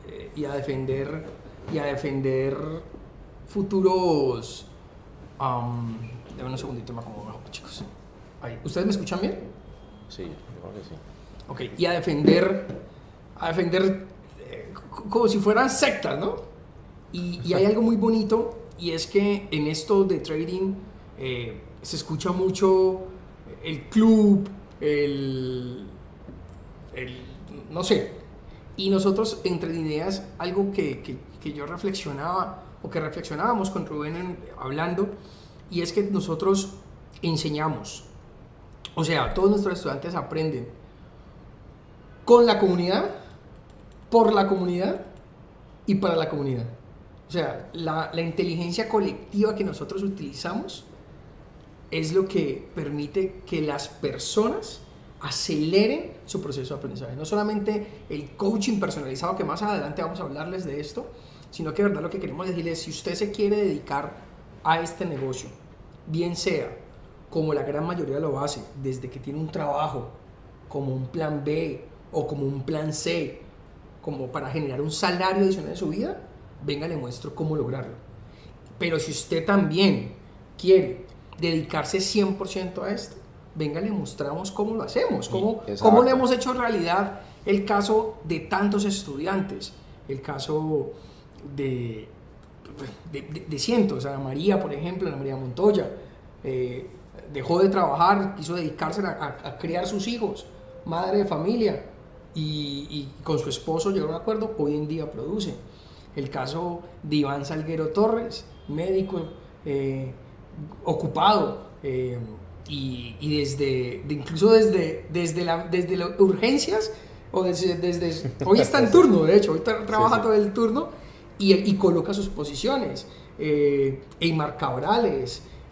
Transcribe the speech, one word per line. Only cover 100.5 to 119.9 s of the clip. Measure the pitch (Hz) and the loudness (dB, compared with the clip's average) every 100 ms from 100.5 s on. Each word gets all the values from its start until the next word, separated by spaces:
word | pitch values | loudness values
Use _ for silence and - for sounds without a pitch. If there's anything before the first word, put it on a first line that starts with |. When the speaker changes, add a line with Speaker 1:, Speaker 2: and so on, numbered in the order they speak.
| - - - - | -18 -18 -14 -6
Speaker 1:
madre | 165 185 202 | -4 0 2
de | |
familia, | 196 156 175 240 208 - - - - - - | 2 0 0 2 2 0 -8 -18 -20 -20 -12
y, | 160 151 151 143 139 147 | -6 -4 -4 -6 -8 -8
y | 151 139 - | -8 -10 -8
con | - 151 | -2 -2
su | 143 | -2
esposo | - - 160 196 | -4 -2 -2 0
llegó | 190 156 | 0 0
a | |
un | 165 | -2
acuerdo, | - 214 220 - | -2 -2 -2 -2
hoy | 147 | 0
en | 151 151 | 0 -2
día | 160 147 | -4 -6
produce. | 147 143 208 175 - - - - - - - | -6 -4 -4 -4 -8 -12 -20 -20 -20 -12 -8
El | 135 | -6
caso | 143 131 160 175 170 - - | -4 -4 -4 -4 -6 -10 -14
de | 147 151 | -2 0
Iván | 139 143 | 2 -2
Salguero | 139 156 156 160 156 | -4 -6 -4 -2 0
Torres, | 196 220 226 233 - - - - | 4 4 4 -2 -8 -14 -16 -6
médico, | 151 185 190 190 180 160 - - - | -4 0 0 0 -2 -6 -10 -18 -12
eh, | 160 139 135 135 131 - - - - - 151 - | -4 -2 0 -2 -6 -10 -18 -20 -18 -14 -14 -8
ocupado, | - - 147 156 190 208 139 - - - | -4 -2 -2 2 4 6 2 -2 -12 -10
eh, | 143 127 127 120 110 107 - - - | -4 -2 -2 -4 -8 -12 -16 -16 -10
y, | 147 135 123 120 104 | -6 -6 -6 -8 -6
y | 147 147 | 0 2
desde, | 139 135 139 127 123 131 143 | 2 2 2 2 0 -4 -4
de, | |
incluso | 147 131 160 208 | -6 -4 6 10
desde, | 226 208 185 160 156 - | 10 10 6 2 -2 -4
desde | 165 170 165 | 0 0 0
la, | 170 165 165 | 0 0 0
desde | 180 170 185 | 0 2 0
las | 170 - | 0 6
urgencias, | 190 - 269 285 - 427 427 - - - - | 6 8 4 4 2 0 0 -6 -14 -18 -4
o | - | 0
desde, | 185 165 185 170 | 2 2 0 0
desde, | 175 170 170 156 131 - | 0 0 0 -2 -4 -2
hoy | - 220 | 6 6
está | 262 277 | 8 6
en | 233 | 8
Speaker 2:
<laughs> | |
Speaker 1:
turno, | 339 320 180 | 10 10 8
de | 156 202 | 8 8
hecho, | - | 6
hoy | 160 | 2
tra-, | - 220 | 0 -2
Speaker 2:
Sí, | |
Speaker 1:
trabaja | 208 | 0